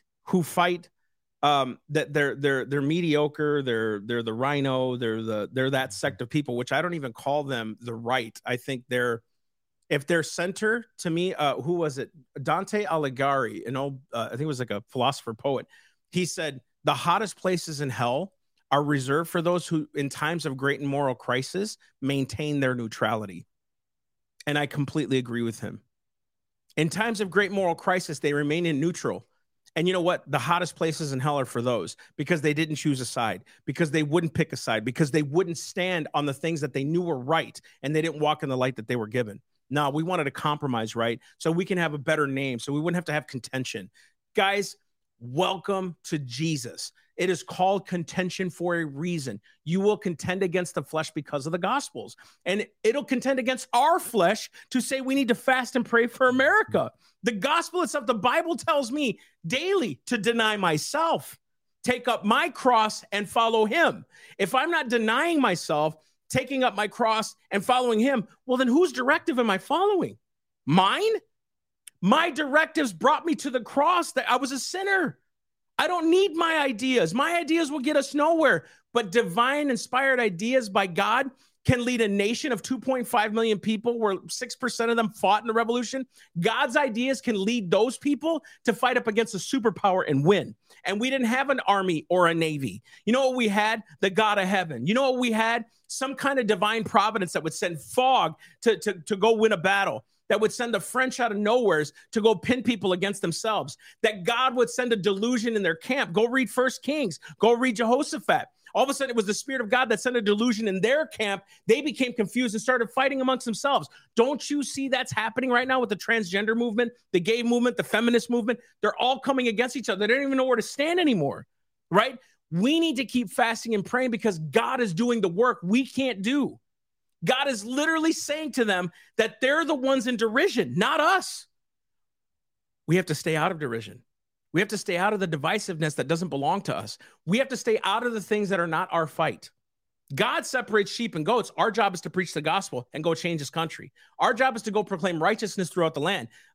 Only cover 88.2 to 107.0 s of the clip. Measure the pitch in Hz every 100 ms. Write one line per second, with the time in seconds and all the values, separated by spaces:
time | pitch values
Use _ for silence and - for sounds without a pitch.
88.2 | 311 320 - - - 220 247 247 226 214
89.2 | 220 190 - 269 220 175 202 185 - 139
90.2 | 147 208 - - _ - - 208 254 269
91.2 | 233 254 269 - - 202 185 160 - 180
92.2 | 170 165 160 151 135 - - - - 247
93.2 | 262 254 226 202 214 226 - - 202 185
94.2 | 214 208 185 196 180 127 135 226 277 254
95.2 | 247 214 226 233 226 _ - - 269 269
96.2 | 277 277 220 208 208 226 208 220 208 220
97.2 | 180 180 156 - 185 165 - - 254 247
98.2 | 165 160 - _ 233 214 214 180 - 202
99.2 | 214 226 220 196 190 196 190 113 - _
100.2 | - 202 214 - 240 214 - 247 262 254
101.2 | 247 202 208 247 220 160 151 - - 226
102.2 | 214 208 - 269 220 233 196 180 196 202
103.2 | 185 165 226 208 143 - - - 220 208
104.2 | 175 233 262 247 233 247 247 226 185 196
105.2 | 226 247 226 220 185 165 - 262 233 175
106.2 | 233 262 247 - 254 - - 302